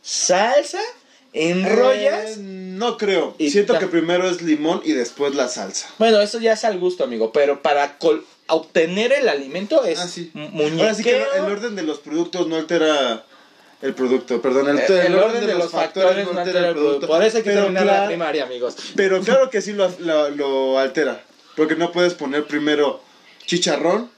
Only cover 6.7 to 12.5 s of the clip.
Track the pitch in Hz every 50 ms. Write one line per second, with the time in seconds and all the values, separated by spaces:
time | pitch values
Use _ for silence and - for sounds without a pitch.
6.7 | 208 180 175 180 180 - 151 123 120 110 110 110 - 147 143 143 143 139 - 156
7.7 | 143 143 143 143 - - - 170 147 - - - - _ _ - 160 160 160 -
8.7 | _ 185 160 165 180 196 226 240 269 285 269 208 147 143 139 135 147 180 202 214
9.7 | 311 320 254 190 156 - 180 175 - 175 170 - _ - 151 151 - 156 151 151
10.7 | 160 165 - 220 214 196 226 233 240 - - - - 190 190 202 202 202 220 240
11.7 | 214 190 165 151 147 - - 147 147 165 170 165 - 180 175 165